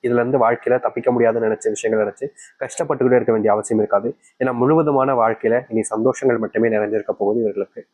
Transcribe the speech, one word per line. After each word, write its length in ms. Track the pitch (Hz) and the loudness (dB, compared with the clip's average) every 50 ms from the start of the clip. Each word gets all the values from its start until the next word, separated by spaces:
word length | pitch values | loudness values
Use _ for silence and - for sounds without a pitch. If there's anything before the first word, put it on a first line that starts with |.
| - | 0
இதுல 140 | 123 120 120 | 0 2 2
இருந்து 160 | 120 123 135 135 | 2 2 2 2
வாழ்க்கையில 340 | 113 113 120 117 - 123 123 127 - | 2 2 2 0 0 0 0 0 0
தப்பிக்க 260 | 113 - 123 113 127 123 | -4 -6 -2 -2 0 2
முடியாதுன்னு 340 | 120 117 117 113 117 113 110 | 2 2 2 2 2 0 -2
நினைச்ச 240 | 110 107 - 110 107 | -2 -2 -4 -4 -4
விஷயங்களை 280 | - - 113 110 110 107 | -2 -2 -2 0 0 0
நினைச்சு 220 | 104 98 _ 131 135 _ _ - - _ _ | -2 -4 _ -12 -12 _ _ -20 -20 _ _
கஷ்டப்பட்டுக்கிட்டே 560 | 135 127 - - 170 143 147 131 123 127 123 123 | -12 -10 -6 -8 -4 -4 -2 0 2 4 4 4
இருக்க 140 | 120 120 113 | 4 2 0
வேண்டிய 160 | 110 104 107 101 | 2 2 2 0
அவசியம் 280 | 107 104 - 117 107 | 0 0 -2 0 0
இருக்காது. 280 | 104 - - - 110 117 - _ _ _ _ _ | 0 2 0 0 0 -2 -8 _ _ _ _ _
ஏன்னா 120 | 131 131 123 117 | -4 -4 0 0
முழுவதுமான 560 | 123 135 156 165 160 151 143 135 131 139 135 120 | 2 2 4 4 2 2 2 2 2 2 2 2
வாழ்க்கையில 360 | 113 113 110 - - 113 113 123 123 - | 2 0 0 0 0 0 0 0 -2 -2
இனி 120 | 113 113 104 - 110 | -4 -4 -2 -2 -4
சந்தோஷங்கள் 480 | 110 113 127 127 - 135 131 120 113 110 | 0 0 0 0 2 0 0 0 0 -2
மட்டுமே 260 | - _ 113 113 117 110 | -4 _ 0 0 0 0
நிறைஞ்சிருக்க 380 | 107 104 104 107 107 101 - - _ | 0 -2 -2 -2 -4 -4 -4 -4 _
போகுது 180 | 104 101 107 120 113 | -2 -2 0 0 -2
இவர்களுக்கு. 380 | 107 98 104 98 _ _ - - _ | -2 -4 -4 -8 _ _ -20 -20 _